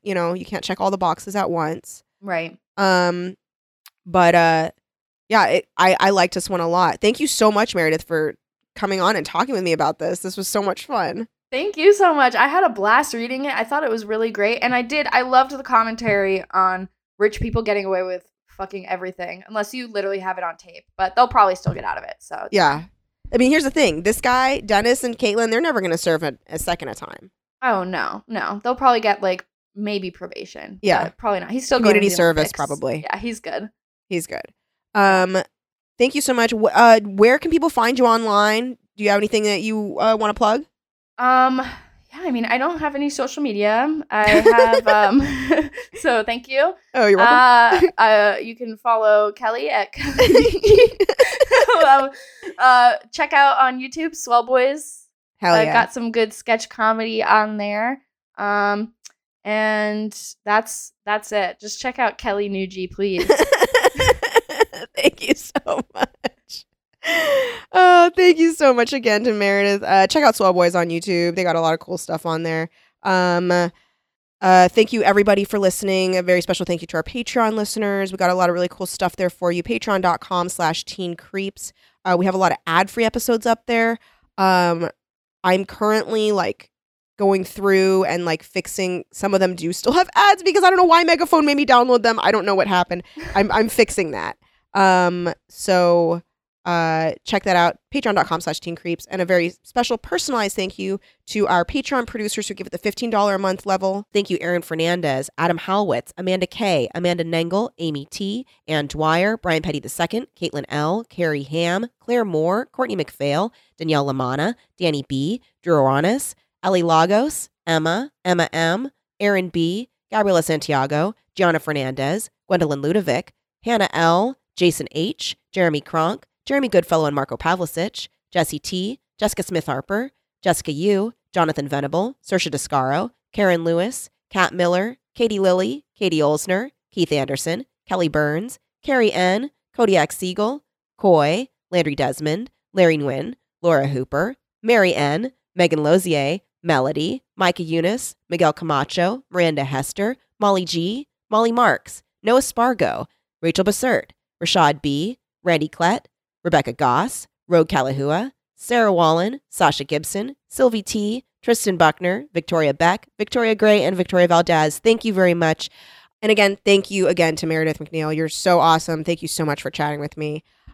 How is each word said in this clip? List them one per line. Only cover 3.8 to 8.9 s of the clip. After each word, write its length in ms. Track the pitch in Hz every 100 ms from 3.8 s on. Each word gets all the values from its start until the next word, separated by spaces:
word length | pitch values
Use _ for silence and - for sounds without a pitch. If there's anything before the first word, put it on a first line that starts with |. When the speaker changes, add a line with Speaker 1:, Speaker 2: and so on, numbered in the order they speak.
| _ _ 180
Speaker 1:
but, 280 | 180 175 170
uh, 360 | 165 160 160 - _ _ _ _ _
yeah, 160 | 214 143
it, 200 | 170 - -
I, 180 | 185 185
I 100 | 190
liked 220 | 196 180 185
this 140 | -
one 120 | 180
a 60 | 165
lot. 320 | 175 170 -
Thank 180 | 208 -
you 80 | 302
so 240 | - 214
much, 240 | 208 226 180
Meredith, 280 | 160 160
for 320 | - 160 156 - _ _ _ -
coming 260 | 196